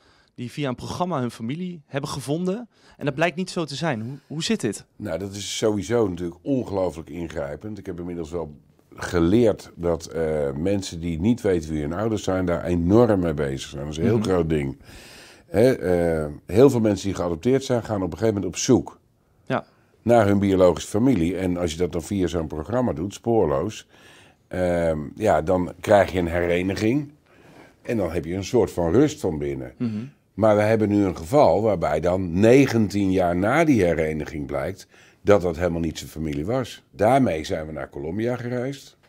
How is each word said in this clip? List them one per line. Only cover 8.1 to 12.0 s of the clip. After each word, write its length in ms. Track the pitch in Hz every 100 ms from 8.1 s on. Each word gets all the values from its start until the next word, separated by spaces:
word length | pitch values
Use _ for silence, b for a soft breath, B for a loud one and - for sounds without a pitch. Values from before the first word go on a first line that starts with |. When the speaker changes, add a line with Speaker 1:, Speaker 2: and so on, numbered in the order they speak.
| 87 80
Speaker 2:
wel 260 | 85 78 73 _ _ _
geleerd 760 | - - 90 82 107 113 92 -
dat, 320 | - 85 82 82
eh, 460 | 82 80 78 71
mensen 480 | 69 90 101 95 85
die 200 | 85 82
niet 200 | 101 120
weten 300 | 101 90 78
wie 100 | 78
hun 100 | 73
ouders 300 | 85